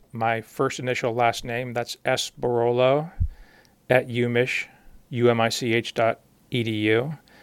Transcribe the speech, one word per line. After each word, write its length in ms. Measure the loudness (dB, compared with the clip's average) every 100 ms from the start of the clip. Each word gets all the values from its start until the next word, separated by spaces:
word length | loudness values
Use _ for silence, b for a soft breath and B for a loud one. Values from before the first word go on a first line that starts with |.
| _
my 300 | -4 -2 -2
first 380 | -4 -2 -2 -2
initial 340 | -4 -2 -2
last 320 | 2 2 0 -4
name. 280 | -6 -6
That's 240 | -6 -6 -6
S 280 | -2 -2 -4
Barolo 800 | -4 -2 2 2 4 4 2 -2 B B B B B B B 2
at 180 | 2 2
umich, 580 | -2 0 2 0 -2 -8 b b b -10
U 200 | 2 4
M 100 | 4
I 100 | 2
C 240 | 0 -2
H 200 | -2 -2
dot 280 | 0 0 -2 _ _ -6
E 140 | -4
D 80 | -2
U. 440 | 0 2 2 0 -8 B B